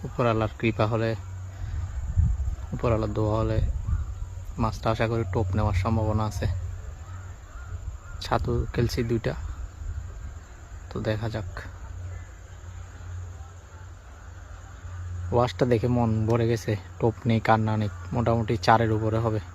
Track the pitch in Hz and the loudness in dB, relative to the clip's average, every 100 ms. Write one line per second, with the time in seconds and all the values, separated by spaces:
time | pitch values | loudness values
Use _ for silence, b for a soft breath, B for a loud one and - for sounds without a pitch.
0 | 131 - 120 110 110 - 117 110 110 117 | -6 2 4 4 2 2 0 2 2 2
1 | 113 107 - - - B B B B B | 0 -2 -6 -10 -10 B B B B B
2 | - - - - - - - - 123 110 | 0 4 4 4 0 -2 -6 0 2 2
3 | 110 107 107 110 110 110 - - - - | 2 2 2 4 4 2 2 0 0 0
4 | - - - - - - 113 - 113 110 | -2 -6 -8 -8 -8 0 0 2 0 2
5 | 113 117 117 - 95 104 107 104 117 113 | 2 2 2 0 2 4 4 4 4 4
6 | 110 107 107 - 101 95 - - - - | 4 2 0 0 0 0 -4 -6 -8 -10
7 | - - - - - - - - - - | -12 -12 -12 -12 -12 -12 -8 -8 -8 -10
8 | - - - 117 - 120 123 - 117 - | -12 -10 0 0 2 0 0 2 2 0
9 | 117 117 123 - - - - - - - | 0 0 0 -4 -6 -8 -10 -8 -8 -6
10 | - - - - - - - - - 123 | -8 -10 -10 -12 -14 -16 -14 -14 -8 -4
11 | 110 107 113 113 92 - - - - - | -2 0 -2 -4 -6 -8 -12 -12 -12 -10
12 | - - - - - - - - - - | -8 -10 -12 -14 -16 -14 -14 -12 -14 -12
13 | - - - - - - - - - - | -10 -10 -10 -12 -14 -16 -16 -16 -16 -16
14 | - - - - - - - - - - | -16 -16 -16 -14 -14 -14 -14 -14 -10 -8
15 | - - - 120 123 - 127 117 123 123 | -8 -6 2 4 4 4 4 4 6 4
16 | 117 110 107 117 117 117 - 104 - - | 4 4 4 4 4 2 0 -2 -4 0
17 | 117 - 120 113 - 110 110 110 104 - | 0 2 2 4 6 6 6 2 0 -2
18 | - 131 117 117 110 117 - 113 113 110 | -4 2 4 2 2 2 6 6 6 2
19 | 110 110 113 107 - | 2 2 2 0 -4